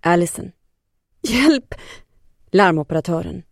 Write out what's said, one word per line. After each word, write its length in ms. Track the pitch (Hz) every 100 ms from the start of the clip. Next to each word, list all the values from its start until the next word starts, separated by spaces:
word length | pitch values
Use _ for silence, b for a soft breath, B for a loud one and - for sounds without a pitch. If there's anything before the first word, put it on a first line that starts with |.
Allison. 500 | 165 175 175 - - _ _ _ _ _ _ _
Hjälp! 520 | - 233 285 285 - - B B B _ _ _ _
Larmoperatören. 920 | 185 196 160 147 160 165 165 170 180 -